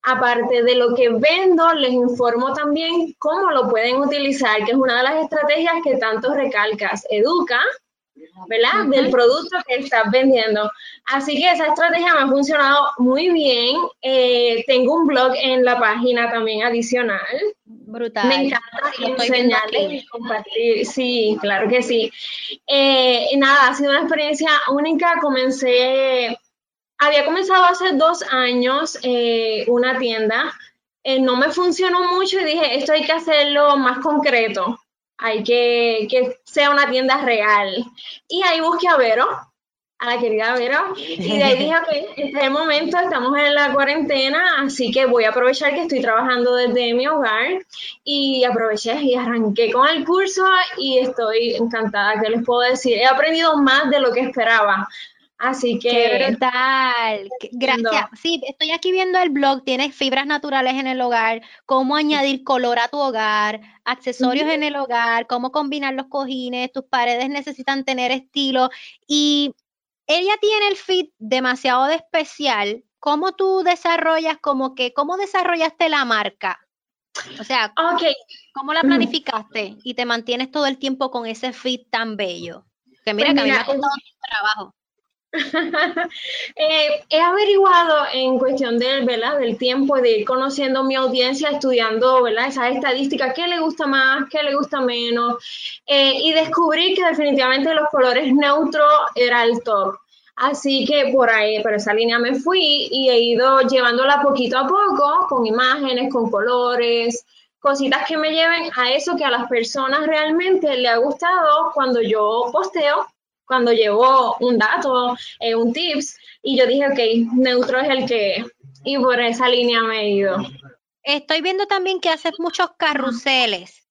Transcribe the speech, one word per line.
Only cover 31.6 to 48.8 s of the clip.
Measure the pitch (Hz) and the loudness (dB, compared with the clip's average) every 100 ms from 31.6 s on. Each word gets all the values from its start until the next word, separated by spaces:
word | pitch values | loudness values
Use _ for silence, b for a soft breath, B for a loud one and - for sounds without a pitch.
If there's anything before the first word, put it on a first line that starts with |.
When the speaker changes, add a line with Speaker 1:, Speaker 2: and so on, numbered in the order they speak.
| 359 311 370 359 359 | -2 0 0 0 0
Speaker 1:
mucho | 370 381 392 | 0 0 -2
y | 330 | -2
dije, | 320 294 262 | 0 0 -2
"Esto | 302 | 0
hay | 311 | 0
que | 302 | 0
hacerlo | 330 330 302 294 285 294 277 | -2 0 2 2 2 4 4
más | 254 247 | 0 -2
concreto. | 302 294 285 247 226 202 180 233 _ _ _ - | -2 0 0 0 0 -2 -4 -6 _ _ _ -8
Hay | 226 220 | -4 -4
que, | 220 240 240 240 233 226 214 | 0 2 2 2 0 0 0
que | 254 254 - - | 0 0 -4 -6
sea | - 285 | 0 2
una | 285 285 | 4 2
tienda | 254 262 269 | 0 0 0
real". | 262 226 208 208 202 190 233 B B B _ | 0 0 2 2 0 -6 -10 B B B _
Y | 349 | -2
ahí | 370 330 | 0 0
busqué | 320 339 359 | 0 0 2
a | 302 | 4
Vero, | 233 220 269 - - _ _ _ _ _ | 4 2 0 -2 -14 _ _ _ _ _
a | 240 | -6
la | 233 | -2
querida | 233 214 226 247 | 0 0 0 -2
Vero, | 240 294 381 381 | 0 -2 -2 -6
y | 320 330 - 294 | -10 -8 -2 2
de | |
ahí | 277 254 | 2 2
dije, | 294 330 | 2 0
Speaker 2:
<laughs> | |
Speaker 1:
"Ok, | 339 294 202 - | 0 -4 -6 -8
este | 277 277 | -6 -2
es | |
el | 269 | 0
momento, | 285 320 294 320 349 | 0 0 0 0 -2
estamos | 359 294 247 285 | 0 -2 0 0
en | 285 | 2
la | 285 285 | 2 2
cuarentena, | 269 277 302 285 277 269 302 359 302 277 | 2 0 0 -2 0 0 0 0 0 -2
así | 277 233 | -2 -2
que | 254 262 | 2 2
voy | 240 220 | 4 2
a | |
aprovechar | 226 247 277 294 | 2 0 2 -2
que | 285 | -2
estoy | 330 269 | -2 -2
trabajando | 226 220 254 247 247 247 | 0 0 0 0 2 2
desde | 240 240 240 | 0 0 0
mi | 240 277 | 0 0
hogar", | 311 240 214 269 370 - B B B | 0 0 0 -2 -4 -8 B B B
y | - 285 277 262 247 | -6 -2 0 0 0
aproveché | 226 226 214 | 0 -2 -4